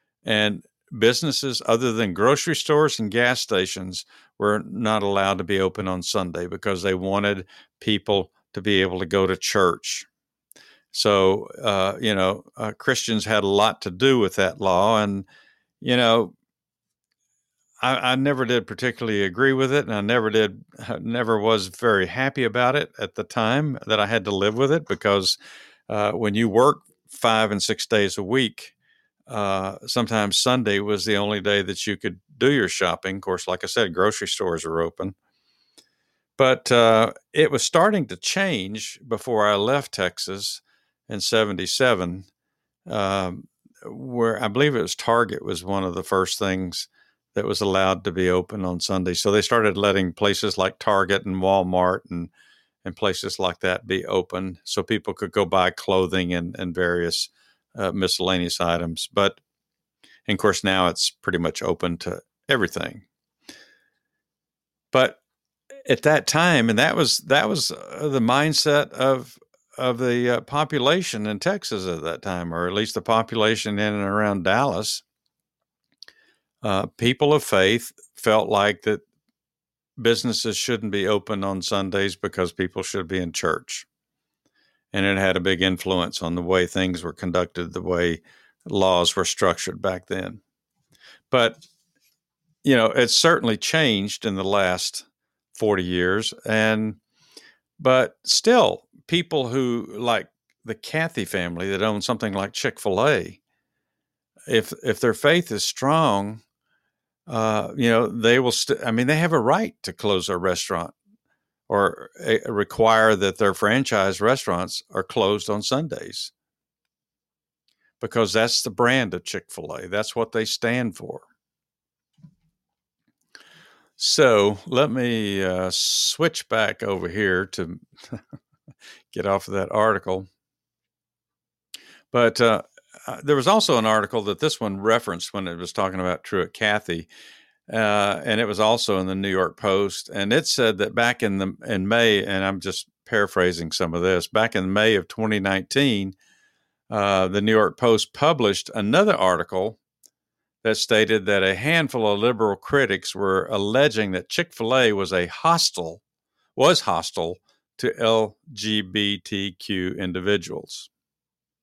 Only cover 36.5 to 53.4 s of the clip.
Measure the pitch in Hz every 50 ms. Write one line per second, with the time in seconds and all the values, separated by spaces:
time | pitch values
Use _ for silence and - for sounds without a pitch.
36.5 | 127 123 - - 127 120 117 113 113 110 113 - - - _ _ - 151 156 -
37.5 | - 113 - - - 170 170 214 208 196 147 110 92 - - - - 196 196 196
38.5 | 156 107 92 95 104 110 - - - - - 131 117 104 - 131 120 107 104 104
39.5 | 104 98 101 113 135 143 131 - - - 95 90 - - - - 95 98 98 -
40.5 | - - _ _ _ _ _ _ _ _ _ - 113 101 - - 117 110 110 104
41.5 | 98 87 95 - - - 135 127 117 92 92 87 87 95 95 _ _ _ _ _
42.5 | _ _ _ _ _ _ _ 175 - 107 101 95 98 98 95 90 90 - - _
43.5 | _ _ _ _ _ _ - - - - 131 131 123 120 117 113 110 - 123 107
44.5 | 101 127 143 151 139 117 82 90 - - - - 113 117 120 - - - - 107
45.5 | 104 82 87 92 98 98 95 92 85 92 92 - 98 95 95 90 - - 107 98
46.5 | 95 92 92 87 85 - - - _ _ _ _ _ _ _ _ - 101 101 101
47.5 | 98 92 104 98 92 95 95 95 95 87 - 104 85 92 92 90 90 92 90 -
48.5 | - 104 92 90 90 87 - - 98 95 92 92 87 - - 104 98 107 98 -
49.5 | 120 117 110 107 92 98 101 101 98 98 92 90 82 - 104 104 98 - - 104
50.5 | - - 95 95 - - - - 104 98 98 87 98 95 - 101 95 95 92 95
51.5 | 98 98 92 90 90 90 90 90 92 95 - - 90 87 85 82 _ _ _ _
52.5 | _ _ _ _ _ _ - 101 87 - - 101 92 - - 95 - -